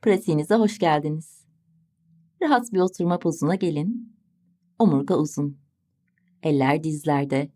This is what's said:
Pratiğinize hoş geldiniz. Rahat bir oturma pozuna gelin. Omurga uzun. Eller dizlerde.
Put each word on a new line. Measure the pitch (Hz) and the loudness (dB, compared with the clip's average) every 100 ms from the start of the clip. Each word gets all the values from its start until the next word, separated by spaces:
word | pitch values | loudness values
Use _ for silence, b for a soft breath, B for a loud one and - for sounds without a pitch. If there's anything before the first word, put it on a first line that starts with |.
Pratiğinize | 233 196 226 156 151 | 2 2 2 -2 2
hoş | 220 214 208 | 2 2 2
geldiniz. | 170 151 151 156 - - _ _ _ _ _ _ _ _ _ _ | 0 2 0 -6 -10 -20 _ _ _ _ _ _ _ _ _ _
Rahat | 359 254 233 | 0 0 0
bir | 185 | 0
oturma | 185 - 175 175 | 0 0 -2 0
pozuna | 175 160 147 | -2 -2 -2
gelin. | 185 180 147 170 233 - _ _ _ _ _ _ _ | 0 -2 -2 -4 -6 -10 _ _ _ _ _ _ _
Omurga | 220 139 139 175 | 2 2 0 0
uzun. | 151 - 147 139 _ _ _ _ _ _ _ _ | 0 -4 -6 -8 _ _ _ _ _ _ _ _
Eller | 160 147 135 151 | -2 0 2 0
dizlerde. | 160 151 151 143 139 135 139 | -2 -4 -2 -2 0 -2 -4